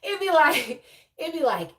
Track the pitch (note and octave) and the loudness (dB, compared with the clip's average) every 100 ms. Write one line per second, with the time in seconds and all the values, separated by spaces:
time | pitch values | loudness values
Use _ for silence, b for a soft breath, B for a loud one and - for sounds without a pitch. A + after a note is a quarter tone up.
0 | G4 G4+ G4 E4 D4+ B3 A#3 A#3+ B B | -6 -4 2 4 4 2 -4 -10 B B
1 | B - D#4+ E4 C4+ F3 E3+ | B -12 -8 -2 0 0 -6